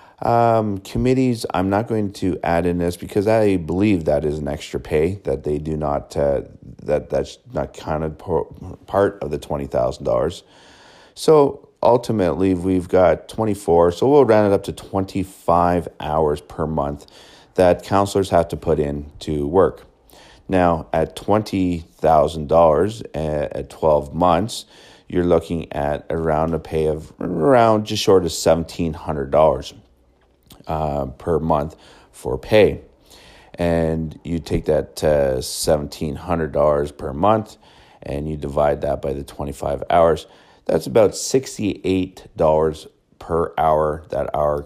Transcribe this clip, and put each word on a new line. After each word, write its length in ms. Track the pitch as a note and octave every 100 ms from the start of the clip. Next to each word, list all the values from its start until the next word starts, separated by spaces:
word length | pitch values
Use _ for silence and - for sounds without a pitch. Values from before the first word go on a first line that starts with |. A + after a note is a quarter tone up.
| - _
Um, 580 | - A#2 A#2 A2+ G#2+ G2
committees, 680 | - A2+ B2 C3 C3 A#2 -
I'm 200 | E2+ F#2+
not 160 | G2 A#2
going 240 | A2+ G2+
to 240 | - F#2+ -
add 240 | - E2+ F2
in 100 | F2
this 180 | F2 F2
because 320 | F2 G#2 G2+
I 300 | A2+ G#2+ F#2
believe 480 | D#2 F2 G#2+ F#2 D#2
that 180 | D2
is 140 | D2 D2+
an 100 | C#2+
extra 320 | C#2+ - C#2+
pay 360 | - D#2 E2 G2+
that 220 | - C#2 D2
they 120 | D2+
do 180 | D2+ D#2
not, 400 | D2+ C#2+ - D#2+
uh, 260 | C#2+ C2+ - - - -
that, 260 | - - -
that's 300 | C#2 C#2 - -
not 220 | D#2+ C2
counted 460 | - - D#2 D#2+ D2+
por-, 340 | - D#2+ - - F2+ - -
part 380 | F#2+ G2+ -
of 80 | C#2+
the 80 | D2
twenty 260 | - D2 C#2
thousand 380 | C#2 B1 C2
dollars. 400 | C#2 A#1+ D#2+ - - _ - - - - - -
So 540 | - D#3 C#3 - - _
ultimately, 720 | - B2 - A2 F2+ D2 F#2+
we've 360 | F2+ F#2 F#2 F2
got 400 | F#2 F2 D#2 -
twenty-four, 640 | - A2 G2+ - E2+ E2+
so 140 | F2 B2
we'll 180 | D3 A#2+
round 260 | G#2+ G#2
it 20 |
up 100 | G2 A2
to 80 |
twenty-five 1120 | - - G2 F#2+ G2 F2 - - E2+ F2 F2+ E2 -
hours 420 | D#2 D#2 D2+ D2
per 260 | - - D#2
month 400 | D#2 C#2+ C#2+ - - - - _ -
that 260 | F2+ F2
counselors 480 | - G2 G2 G2+ F#2
have 200 | F2 E2
to 80 | D#2
put 220 | - D2+
in 320 | D2 D2 D2 -
to 280 | - D2+ C#2+
work. 380 | F2+ E2 - - _ _ - - - -
Now, 360 | F#2 F2 D#2+ -
at 240 | D#2+ D#2+ -
twenty 680 | - G#2+ G#2 G2 F2+ E2+ -
thousand 540 | _ D#2 D#2 D2 D#2+ C#2+
dollars 560 | E2 E2 D2+ G2 A2+ -
a-, 420 | D#2 D#2 D2+ D2 -
at 140 | C#2+
twelve 460 | - D#2+ D2+ C#2+ E2
months, 500 | F2 E2 A2+ - - - - - -
you're 160 | F2+
looking 480 | F2 E2+ - E2 -
at 360 | C#2+ C#2+ D2 -
around 460 | E2 D#2+ D#2 D#2+ E2
a 40 |
pay 280 | - D#2+ D#2
of 260 | D#2 D#2+ -
around 640 | - E3 D3+ B2+ A2+ A2 G#2+
just 160 | G#2+
short 240 | - F#2+ E2+
of 60 |
seventeen 640 | - - E2 E2 - E2
hundred 360 | D#2 - D2+ C2+
dollars, 460 | D2 D#2 C2+ - - _ _ _ _ _ _ _ - -
uh, 400 | D#2 D#2 C#2+ C2+
per 320 | C2 - D#2+
month 380 | D#2+ D#2 D2+ - - - _
for 240 | - B1+ C2
pay. 420 | - G#2+ F2 C2 - _ _ - - - -
And 680 | - F2 E2 D#2+ D#2+ D#2+ -
you 160 | - E2+
take 260 | - E2+ -
that, 380 | D2+ C#2+ -
uh, 360 | D#2+ D2 C#2 B1+
seventeen 760 | - - - D#2 D2 - D#2 C2+
hundred 360 | E2 E2 D#2
dollars 400 | C#2+ D2 D2 C#2+
per 220 | - D2
month 440 | C2+ G2 A2 G#2+ - _ - - _
and 260 | - C#2 D2+
you 80 | D2+
divide 460 | C#2+ C#2 D2 C#2+
that 220 | D2 C2+
by 100 | C#2+
the 100 | C#2
twenty-five 600 | C#2 - C#2+ C#2 C#2+ C#2+ -
hours, 340 | F2 E2 D#2 - - _ _ -
that's 220 | E2 -
about 280 | A#2 G2+ -
sixty-eight 1080 | - C#3 B2+ - G#2 - - F#2+ F#2 - - -
dollars 520 | D#2+ D#2 D#2+ D#2 - _ _ _
per 340 | - E2 E2 -
hour 480 | D#2 D#2 D#2 D#2 -
that 240 | C#2 C#2+
our, 320 | C#2+ D2 D2